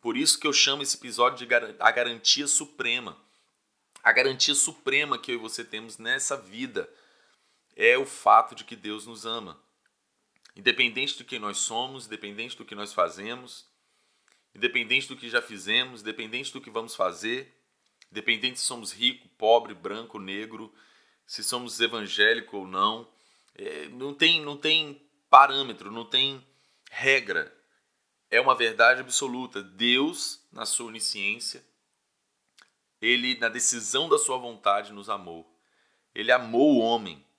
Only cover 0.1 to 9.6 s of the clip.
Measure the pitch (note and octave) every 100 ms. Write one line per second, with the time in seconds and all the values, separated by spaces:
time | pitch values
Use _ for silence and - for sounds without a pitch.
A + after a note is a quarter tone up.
0.1 | A#2 D3+ - D#3 C#3 - C#3 C#3 - C3
1.1 | G#2+ B2 C3 B2 A#2+ A2+ G#2 A2 A#2 A#2+
2.1 | A#2 - - C#3+ - D3 - A#2 A#2+ A2+
3.1 | D2+ _ _ _ _ _ _ _ - A#2
4.1 | A#2 C3 C3 - C#3 - D3 - C3+ D3
5.1 | - - A#2+ A2 - - G#2+ A2+ G#2+ A2+
6.1 | C3 - C#3 F#2+ G#2+ B2+ G2+ D#2+ _ _
7.1 | _ _ _ _ _ _ - A2+ B2 C#3
8.1 | - - G#2+ A#2 - - A2+ G#2 G#2+ G#2
9.1 | A2+ A2 A2+ G2+ D#2